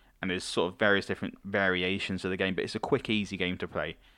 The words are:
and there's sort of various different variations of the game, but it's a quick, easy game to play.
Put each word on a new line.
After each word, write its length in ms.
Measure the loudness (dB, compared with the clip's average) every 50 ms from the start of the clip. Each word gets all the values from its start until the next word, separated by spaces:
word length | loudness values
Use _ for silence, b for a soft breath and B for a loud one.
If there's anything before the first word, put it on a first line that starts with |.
| b b b _ -4
and 80 | -2
there's 140 | -2 -2 -4
sort 280 | -2 0 2 2 2 2
of 60 | 2
various 260 | 4 4 6 4 2
different 300 | 0 -4 -4 -4 -6 -8 -10 -8
variations 800 | -2 0 2 4 4 4 2 2 0 0 0 -2 -2 -2 -2 -2
of 60 | -2
the 60 | 0
game, 180 | 0 0 0 0
but 100 | 0 -2
it's 120 | -2 -4
a 20 | -4
quick, 320 | 0 0 0 0 2 2
easy 260 | 0 0 0 -2 -2
game 220 | -2 -2 -2 -2 -2
to 80 | -4 -4
play. 280 | -4 -4 -4 -4 -6 b b b b